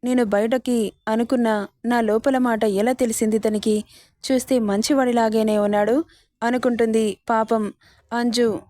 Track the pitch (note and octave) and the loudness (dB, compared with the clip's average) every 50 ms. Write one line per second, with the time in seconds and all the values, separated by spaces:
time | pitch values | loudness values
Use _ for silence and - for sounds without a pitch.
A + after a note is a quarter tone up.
0 | - B3 B3+ B3+ A#3+ G#3 G3+ G3+ G#3+ A3+ A#3+ B3+ - - B3 A#3 A3 F#3+ - _ | -2 0 0 0 0 2 2 0 0 0 -2 -2 -2 -2 -2 0 -2 -2 -6 _
1 | _ - A3 A3+ A#3 A3+ C4+ B3 A#3+ A3+ A3 G#3 G3 - _ _ _ A3+ A#3+ A#3+ | _ -4 -2 -2 0 0 0 0 0 0 0 -2 -4 -8 _ _ _ -2 0 0
2 | A#3 G#3+ G#3 A3+ - C#4 C4+ C4 B3+ B3 A#3 A3 A3+ A3 G3 F#3+ G#3 A#3+ C4 - | 2 2 0 0 2 0 0 2 2 0 0 0 0 0 0 0 0 0 0 0
3 | C4 A#3 A3 - A#3 G#3+ G#3+ A3 G#3 A3+ G#3+ G#3+ G3 A3 G#3+ G#3+ G#3+ _ - - | 0 -2 0 -2 0 0 0 0 0 0 -2 0 0 0 0 0 -2 _ -18 -20
4 | - _ _ _ - - C4 B3+ B3 - C4+ B3+ A3+ G3+ G3 G3+ A3+ - D4+ C4+ | -20 _ _ _ -4 -2 -2 -2 0 0 0 0 0 0 -2 -2 0 0 2 2
5 | C4 B3 A#3+ A#3+ A3+ A3 G#3+ A3 A3 A3 G#3+ G#3 G#3 G#3 G#3 G#3 G#3 G#3 A#3 C#4+ | 2 2 2 2 0 2 0 0 0 0 0 0 0 0 2 0 2 2 2 0
6 | E4 _ _ _ _ _ _ _ - A#3 A#3+ B3+ A3+ B3+ A#3+ A3 A#3+ A3+ A3 A3 | 0 _ _ _ _ _ _ _ -4 -2 -2 0 0 0 0 0 0 0 2 0
7 | A3 G#3+ F#3+ _ _ - A#3+ A3 A3 A3 A#3 A3 G#3+ G3+ - _ _ - _ _ | 0 0 -2 _ _ -2 0 0 0 0 0 -2 -2 -4 -8 _ _ -20 _ _
8 | _ _ - A#3+ A#3+ A#3+ A3 A#3+ A#3+ A3+ G3+ - - | _ _ -6 -2 -2 -2 0 2 0 0 0 -4 -8